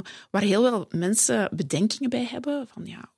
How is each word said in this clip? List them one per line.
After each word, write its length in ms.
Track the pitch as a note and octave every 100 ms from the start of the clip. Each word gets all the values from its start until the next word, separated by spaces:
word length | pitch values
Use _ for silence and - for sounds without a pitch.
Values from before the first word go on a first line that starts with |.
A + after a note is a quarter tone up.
| - - -
waar 120 | F#3+
heel 280 | G3+ G3 B3
veel 180 | A3+ -
mensen 600 | E3 F3+ A3 - A#3 G3
bedenkingen 580 | D#3+ C#3+ D3+ G#3+ - C4
bij 180 | B3 B3
hebben. 360 | B3+ C#4+ C#4+ B3
Van, 180 | - E3+
ja, 240 | - -